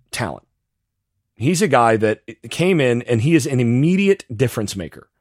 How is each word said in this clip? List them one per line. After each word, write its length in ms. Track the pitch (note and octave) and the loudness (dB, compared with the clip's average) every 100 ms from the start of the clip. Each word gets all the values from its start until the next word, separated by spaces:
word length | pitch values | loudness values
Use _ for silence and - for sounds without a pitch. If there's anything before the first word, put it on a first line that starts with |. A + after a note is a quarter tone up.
| _ | _
talent. 380 | - G2 - _ _ _ _ _ _ _ _ _ - | -8 -8 -10 _ _ _ _ _ _ _ _ _ -6
He's 260 | C3 F3 | -2 0
a 60 | D#3+ | 2
guy 300 | B2+ A#2 A2 | 2 4 2
that 260 | G#2+ G#2+ - - A2+ | 0 -2 -8 -18 -12
came 320 | - F3+ E3+ | -2 0 2
in, 220 | B2 A#2+ | 2 0
and 180 | A#2+ A2+ | -2 0
he 140 | C#3+ D#3+ | 2 2
is 100 | C#3+ | 2
an 140 | B2+ | 0
immediate 680 | A#2 B2 D#3+ F#3+ G3 G3 - G#2+ | 2 2 2 2 2 0 -4 -4
difference 400 | B2 A#2+ G2+ F#2+ | -4 -2 -8 -8
maker. 360 | D#2+ - - _ | -12 -14 -20 _